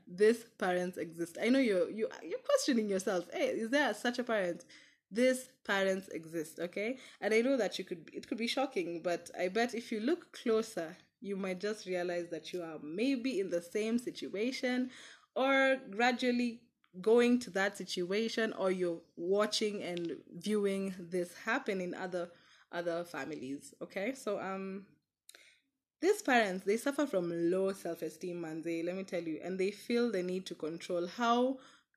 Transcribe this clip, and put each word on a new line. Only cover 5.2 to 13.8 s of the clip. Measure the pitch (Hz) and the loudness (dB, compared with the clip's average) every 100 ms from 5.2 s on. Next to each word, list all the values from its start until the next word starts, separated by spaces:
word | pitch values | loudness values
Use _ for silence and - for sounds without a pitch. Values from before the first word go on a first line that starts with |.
| 254 254 - _ - | 4 4 -4 _ -2
parents | 196 190 190 190 | 2 2 0 -4
exist, | 165 160 165 156 - | -10 -6 -6 -6 -6
okay? | 175 196 214 269 - - | -6 -4 -4 -6 -10 -4
And | 208 | 4
I | 220 | 4
know | 247 269 | 6 4
that | 185 - | 2 -2
you | |
could, | 185 170 - | -8 -8 -8
it | 208 - | -12 -8
could | 226 | -4
be | 233 | -2
shocking, | 277 269 208 170 170 | 0 0 -2 -4 -4
but | 175 170 - - | -2 -4 -6 -4
I | 180 | -2
bet | 208 240 | 2 0
if | 226 - | -2 -6
you | 214 | -2
look | 233 349 - | 0 -2 -4
closer, | - 247 220 226 - 165 185 _ _ | -6 0 0 0 -6 -8 -10 _ _
you | 196 196 | -8 -4
might | 196 185 | -4 -4
just | 208 214 185 | -4 -6 -4
realize | 180 175 175 170 | -2 -2 -2 -4
that | 165 - | -8 -6
you | 180 | -8
are | 165 160 | -8 -10
maybe | 147 175 262 269 247 180 | -8 -2 0 2 0 0
in | 190 | 0
the | 170 | -2
same | 170 214 | -2 -2